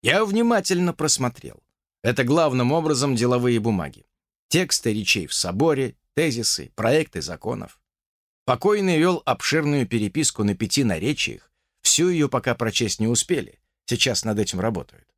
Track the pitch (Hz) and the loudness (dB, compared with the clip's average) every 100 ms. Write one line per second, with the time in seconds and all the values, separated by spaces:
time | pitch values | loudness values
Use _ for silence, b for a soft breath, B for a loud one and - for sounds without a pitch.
0 | - 175 220 208 233 226 - 175 180 170 | 2 2 2 2 2 2 2 0 0 -2
1 | 156 - 123 120 - - _ _ _ _ | -2 0 -2 -6 -18 -18 _ _ _ _
2 | - 123 123 151 156 127 123 156 156 139 | -4 0 2 4 2 2 2 2 0 0
3 | 143 123 120 123 123 117 110 101 73 - | 0 0 2 2 2 0 0 -2 -4 -12
4 | _ _ _ _ _ 160 185 - - 107 | _ _ _ _ _ 0 0 -2 0 -2
5 | 98 107 87 - 90 92 160 143 131 - | 0 -2 -2 -4 -4 0 2 2 -2 -6
6 | _ - 160 117 113 - 65 - 113 147 | _ -2 -2 -2 -2 -4 -8 -4 0 2
7 | 156 - 71 82 - 131 - - _ _ | 0 -8 -10 -10 -8 -8 -10 -18 _ _
8 | _ _ _ _ - 123 202 208 190 165 | _ _ _ _ -2 0 2 2 2 4
9 | 170 175 - 123 - 156 147 147 117 120 | 4 2 0 -2 0 0 0 0 0 0
10 | 104 147 147 - 104 95 113 - 123 85 | -2 0 -2 0 0 0 -2 0 0 0
11 | 104 151 - 50 _ _ _ _ - - | -2 -4 -4 -8 _ _ _ _ 0 2
12 | 175 175 143 127 117 120 113 - 110 - | 2 2 2 0 -2 -2 -2 0 -2 0
13 | 110 120 - 160 - _ _ _ - 123 | 0 0 0 -2 -4 _ _ _ -6 -2
14 | 135 110 113 107 101 92 107 101 - - | 0 -2 -2 -2 -2 -2 -4 -4 -8 -18
15 | _ | _